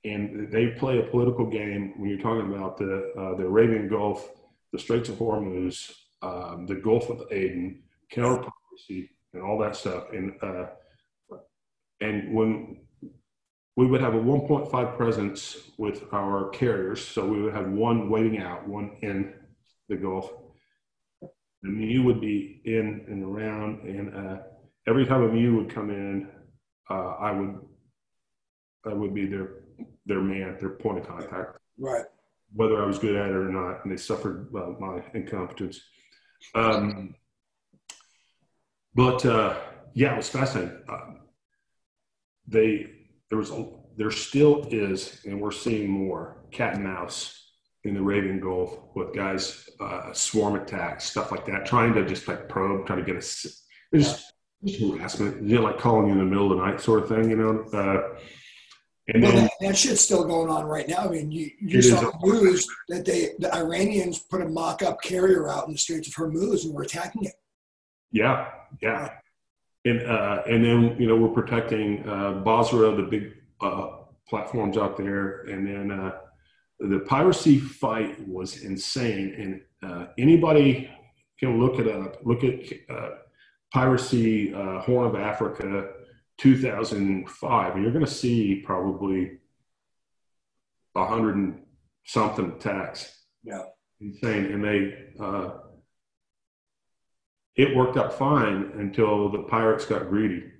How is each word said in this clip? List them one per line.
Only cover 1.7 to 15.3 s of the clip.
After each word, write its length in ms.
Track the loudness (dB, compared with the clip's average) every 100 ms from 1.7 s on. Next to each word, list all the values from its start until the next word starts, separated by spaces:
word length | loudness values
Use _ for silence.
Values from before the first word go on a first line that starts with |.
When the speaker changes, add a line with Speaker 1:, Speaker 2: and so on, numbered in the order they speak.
| -6 -6 -6
Speaker 1:
when 140 | -6
you're 100 | -4
talking 340 | -2 -2 -2
about 240 | -6 -8 -6
the, 360 | -4 -4 -6 -8
uh, 200 | -6 -4
the 80 | 2
Arabian 420 | 6 6 4 0
Gulf, 440 | -2 -2 -4 -10 -20 _ _ _
the 40 | -10
Straits 300 | 0 0 0
of 80 | -4
Hormuz, 800 | -2 -2 -4 -4 -4 -6 -16 -20 _ _
um, 440 | -10 -8 -10 -12 -8
the 100 | -4
Gulf 340 | 2 2 2
of 140 | -8 -6
Aden, 500 | -4 -2 -4 -8 -10 _ _ _
counter-piracy, 1000 | -2 0 0 -4 -16 _ -20 -12 -12 -12 _ _
and 80 | -10
all 160 | -4 -2
that 180 | -2 -4
stuff. 340 | -6 -8 -8
And, 220 | -8 -8 -8
uh, 220 | -10 -8 -10 -14 _ _ _ _ _ -20 _ _ _ _ _ _
and 320 | -4 -4 -2 0
when 460 | 0 0 -8 -18 _ _ -20 _ _ _ _ _ _ 2
we 80 | 4
would 160 | 4
have 120 | 2
a 80 | 2
one 200 | 2 2
point 280 | 2 0 0
five 280 | -2 -2 0
presence 760 | 0 0 -2